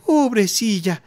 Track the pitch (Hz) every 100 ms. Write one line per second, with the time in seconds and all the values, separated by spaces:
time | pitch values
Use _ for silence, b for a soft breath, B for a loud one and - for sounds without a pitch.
0 | - 311 269 233 196 - 233 202 170 170